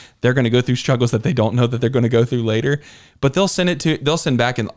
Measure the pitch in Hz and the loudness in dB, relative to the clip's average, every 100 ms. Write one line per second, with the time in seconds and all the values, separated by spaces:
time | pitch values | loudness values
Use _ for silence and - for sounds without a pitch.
0 | - _ 120 127 120 123 123 123 - 127 | -20 _ 0 2 2 2 0 -2 0 0
1 | 120 110 - 123 110 120 123 117 117 131 | 2 0 -2 0 0 2 0 0 0 0
2 | 117 117 120 123 113 110 131 147 - - | 2 2 2 0 -2 -2 -2 -4 -6 -20
3 | - - 139 170 196 - 180 156 160 156 | -20 -4 -2 0 0 0 -2 0 -2 -2
4 | 139 165 160 123 120 127 107 | -2 -2 0 0 0 -2 -6